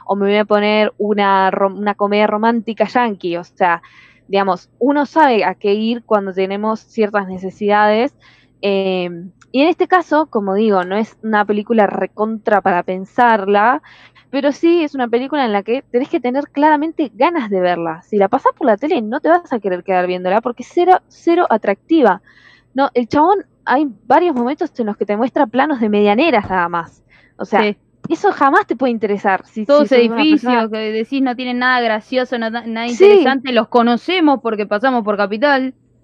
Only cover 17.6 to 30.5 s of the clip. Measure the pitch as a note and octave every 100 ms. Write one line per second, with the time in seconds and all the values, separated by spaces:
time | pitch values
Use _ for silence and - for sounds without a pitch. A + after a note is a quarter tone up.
17.6 | F3+ F3 E3 E3 - G#3 G3 - B4 -
18.6 | C#4+ G3+ D4+ E4+ G#3+ C#4+ D4 F4 E4+ A#3
19.6 | G3 F3+ G3 F#3 F3+ F3+ F3+ G#3 B3 A#3+
20.6 | - F4 F4 F#4 - _ - E4+ - A3
21.6 | - G3 - D#4+ A3+ F3+ - _ _ _
22.6 | _ B3+ C#4 B3 A#3 D4 E4 G4+ - _
23.6 | - B3+ D4 G#3 - C#4+ F4 B3 A#3+ D4+
24.6 | E4 - G#3+ G3+ G#3 G#3 C4 D#4 B3 B3
25.6 | D4+ C4 A3 G#3 G#3 G#3 E4 A#3 G3+ F#3
26.6 | F3 F3 E3 _ _ _ _ - - G3+
27.6 | G#3 G3+ _ _ - D#4+ G4+ - C4+ F4+
28.6 | - B3+ C4 A3+ G3+ G3+ G#3 F#3 - A3
29.6 | G#3+ D4 - B3+ A#3 A#3 D#4 D4+ A#3+